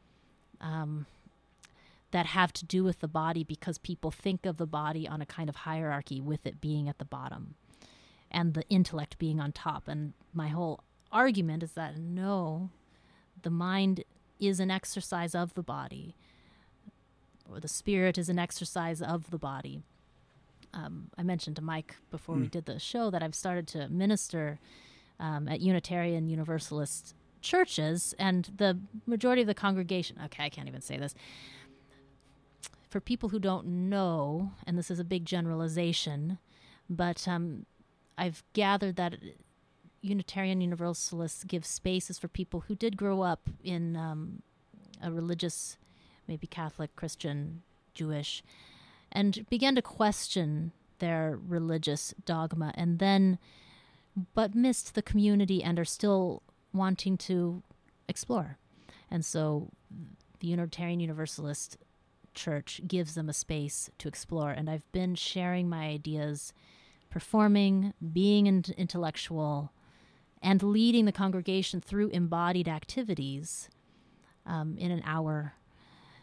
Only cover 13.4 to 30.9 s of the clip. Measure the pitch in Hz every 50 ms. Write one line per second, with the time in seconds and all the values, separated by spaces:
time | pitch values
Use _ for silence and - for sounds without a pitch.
13.4 | - 175 165 170 175 180 185 196 196 190 190 175 - - _ _ _ _ _ -
14.4 | 202 196 196 175 190 190 190 190 - - - 196 180 - - 175 170 170 - 175
15.4 | 175 175 - - 170 - 131 139 135 127 127 135 - - - _ _ _ _ _
16.4 | _ _ _ _ _ _ _ _ _ - - _ _ _ _ _ _ _ _ _
17.4 | _ - 92 - 160 147 - - - - 202 190 185 185 175 190 175 165 180 175
18.4 | 170 170 - - 180 - - 180 170 165 165 156 175 - 170 170 156 - 170 160
19.4 | - 139 135 135 131 139 135 147 151 - _ _ _ _ _ _ _ _ _ _
20.4 | _ _ _ _ - - - 180 156 143 165 156 - - - - 175 180 185 165
21.4 | - - 151 - 156 160 160 160 156 - - - - _ - 160 - - 165 139
22.4 | 127 113 - 175 156 - 123 - - - - 240 233 214 185 175 160 160 156 -
23.4 | - 190 180 180 165 - - 160 139 139 151 180 190 202 214 202 - - - 165
24.4 | 156 151 147 147 - - - - - - - - - _ _ - 165 156 156 147
25.4 | 147 147 156 151 175 185 185 175 - - 180 175 170 175 170 165 160 160 160 160
26.4 | 156 160 160 160 156 - 151 151 147 139 - - - - - - - _ _ _
27.4 | - - - 370 370 - - - 156 156 165 175 - - - - 190 190 185 180
28.4 | 170 - - 196 208 196 180 185 196 - - 220 - - 240 220 233 247 247 247
29.4 | 240 208 202 - - 202 196 190 180 170 190 180 170 - - - - 143 - -
30.4 | 147 147 - - 139 135 131 135 135 -